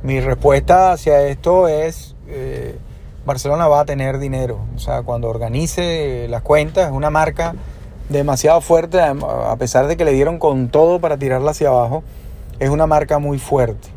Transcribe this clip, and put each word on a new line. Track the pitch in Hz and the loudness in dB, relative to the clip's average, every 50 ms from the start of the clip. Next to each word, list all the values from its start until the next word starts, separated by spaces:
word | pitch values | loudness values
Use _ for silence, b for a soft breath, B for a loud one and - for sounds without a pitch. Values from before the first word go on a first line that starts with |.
| - | -2
Mi | 135 135 131 | -2 -2 0
respuesta | 127 135 127 - - 147 139 139 139 - 175 185 190 185 | 0 0 -2 2 4 4 4 4 4 6 6 6 6 4
hacia | 180 - - 156 147 143 143 | 2 2 2 4 4 4 4
esto | 143 139 123 139 165 180 185 180 | 2 -2 -2 0 2 4 4 4
es, | 165 156 151 156 165 165 - - - - - - | 4 2 0 -2 -4 -6 -10 -16 -18 -20 -20 -18
eh, | - - 135 131 135 67 62 60 58 - - - B B B B B B B - | -14 -12 -10 -10 -8 -8 -8 -10 -10 -12 -14 -16 B B B B B B B -6
Barcelona | 127 139 131 - 139 147 165 170 | -6 -6 -4 0 -2 0 2 4
va | 156 147 143 | 4 4 4
a | 151 | 4
tener | 143 143 139 131 135 135 | 2 -2 -4 -2 -4 -4
dinero, | 135 143 139 135 131 131 120 113 104 107 113 - | -4 -4 -4 -4 -4 -4 -4 -4 -6 -8 -8 -8
o | - | -8
sea, | - - 127 123 120 | -6 -4 -6 -6 -4
cuando | - 120 117 117 113 | -4 -4 -4 -4 -4
organice | 113 117 117 113 117 139 165 160 - - 175 175 165 160 151 139 127 123 120 | -4 -4 -4 -4 -2 -2 -2 -2 -2 -4 -2 -2 -2 -2 -4 -4 -4 -6 -6
las | 117 117 113 | -6 -6 -6
cuentas, | - - 147 151 151 156 151 190 185 | 2 2 4 4 4 2 0 0 0
es | 156 | 0
una | 131 135 143 151 | 0 -2 -2 0
marca | 151 156 156 156 151 - 165 170 170 B B B B B B B - - - - | 2 2 0 0 -2 -4 -4 -4 -6 B B B B B B B -16 -16 -10 -4
demasiado | 143 143 143 147 135 127 - 151 165 170 | -2 -2 0 0 -2 2 4 4 4 4
fuerte, | - - 170 165 165 170 175 180 | 4 4 2 2 2 2 2 2
a, | 170 147 | 2 2
a | 139 143 143 - - 123 113 110 113 | 0 -4 -6 -6 -4 -4 -2 -4 -4
pesar | 120 127 123 - 127 135 | -4 -4 0 2 2 2
de | 147 165 | 2 0
que | 156 170 | 0 2
le | 151 135 | 2 4
dieron | 135 143 156 170 160 | 2 2 0 0 0
con | - 151 139 131 127 117 | 0 0 2 0 -2 2
todo | 127 147 160 170 180 175 | 4 4 4 6 4 2
para | 170 160 147 | 0 -2 -2
tirarla | 139 139 135 127 127 135 151 | -2 -2 -2 -2 0 0 -2
hacia | 151 - 151 | 0 0 2
abajo, | 143 127 123 120 117 131 151 - B B B B B B B B B B - | 2 4 4 2 0 -2 -6 -8 B B B B B B B B B B -4
es | 135 139 | -2 0
una | 143 151 160 | 2 2 2
marca | 156 151 151 147 - 160 147 | 4 4 2 2 2 0 0
muy | 147 143 143 | 0 -2 -4
fuerte | 135 - - 147 135 123 113 - - - - - | -6 -4 -2 0 0 0 0 -2 -10 -14 -16 -20